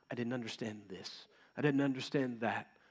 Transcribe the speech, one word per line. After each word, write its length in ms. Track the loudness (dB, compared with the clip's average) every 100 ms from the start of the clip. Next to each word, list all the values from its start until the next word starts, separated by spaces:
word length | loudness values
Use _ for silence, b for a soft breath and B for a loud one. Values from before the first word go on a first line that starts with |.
| -8
I 40 |
didn't 180 | -4 -2
understand 560 | -2 -4 -6 -6 -6 -10
this. 400 | -12 -12 -14 -18 b b 2
I 40 |
didn't 220 | 4 6
understand 580 | 4 2 0 2 2 0
that. 340 | 0 0 -4 _ b